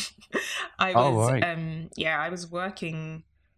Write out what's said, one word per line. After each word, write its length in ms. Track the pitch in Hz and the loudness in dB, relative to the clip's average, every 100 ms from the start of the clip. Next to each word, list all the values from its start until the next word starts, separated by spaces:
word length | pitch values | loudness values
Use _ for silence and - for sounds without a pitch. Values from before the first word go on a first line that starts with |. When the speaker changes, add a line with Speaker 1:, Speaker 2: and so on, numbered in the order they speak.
| - - - - | -6 -10 -6 -6
Speaker 1:
<laughs> 440 | - - 359 - | -4 -6 -8 -2
I 140 | 190 | 2
Speaker 2:
Oh, 220 | 180 143 117 | 6 6 6
Speaker 1:
was, 160 | 117 | 4
Speaker 2:
right. 120 | 131 | 4
Speaker 1:
um, 460 | 175 165 160 160 160 - | 2 0 -4 -6 -8 -4
yeah, 240 | 160 151 | 0 0
I 100 | 160 | -2
was 200 | 180 170 | -4 -6
working 760 | 170 185 202 170 160 160 160 - _ _ | -6 -6 -6 -8 -6 -8 -10 -16 _ _